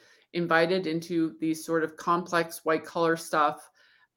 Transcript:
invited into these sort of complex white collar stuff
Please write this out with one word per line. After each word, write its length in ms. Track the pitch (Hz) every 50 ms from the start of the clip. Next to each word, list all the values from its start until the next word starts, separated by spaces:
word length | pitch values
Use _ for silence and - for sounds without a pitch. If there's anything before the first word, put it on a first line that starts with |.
| _ _ _ _ _ _ -
invited 540 | 175 175 165 165 165 170 170 185 190 170
into 500 | 160 160 165 165 - 175 165 160 160 160 -
these 240 | 160 160 156 160 -
sort 200 | - 165 165 156
of 120 | 156 156
complex 680 | - - 180 170 175 170 - 175 170 170 165 - - -
white 200 | 160 160 156 156
collar 320 | - - 175 165 160 165
stuff 540 | 165 - - - 156 147 151 151 - - - _ _ _ _ _ _ _ _ _